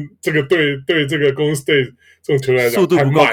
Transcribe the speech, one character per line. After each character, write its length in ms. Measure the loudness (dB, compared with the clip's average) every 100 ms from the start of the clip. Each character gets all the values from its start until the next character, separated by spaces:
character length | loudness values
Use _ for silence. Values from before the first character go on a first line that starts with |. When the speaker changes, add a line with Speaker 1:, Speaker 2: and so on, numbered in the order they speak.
| -8 _
Speaker 1:
这 140 | -4
个 100 | -4
对， 340 | 0 0 0 -4 -2
对 200 | -2 -2
这 120 | 0
个 120 | 0
Golden 200 | 0 -2
State 380 | -2 0 0 0 -8 _ _
这 100 | -4
种 40 | -2
球 160 | 0
队 100 | 0
来 60 | 2
讲 100 | 2
Speaker 2:
速 60 | 2
度 100 | 2
不 140 | 2
够 100 | 2 2